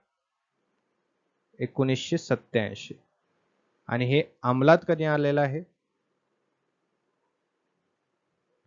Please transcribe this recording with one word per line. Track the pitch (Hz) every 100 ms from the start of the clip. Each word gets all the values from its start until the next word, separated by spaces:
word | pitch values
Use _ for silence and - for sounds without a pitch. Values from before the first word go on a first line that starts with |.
| _ _ _ _ _ _ _ _ _ _ _ _ _ _ _ -
एकोणीसशे | 127 - 131 127 - 170
सत्त्याऐंशी. | - 127 - 117 104 104 - - _ _ _ _ _ _ _ _ -
आणि | 120 123
हे | 139 - _
अंमलात | 123 131 139 170 -
कधी | 160
आलेलं | 156 147 143 143
आहे? | 139 147 180 _ _ _ _ _ _ _ _ _ _ _ _ _ _ _ _ _ _ _ _ _ _ _ _ _ _ _ _ _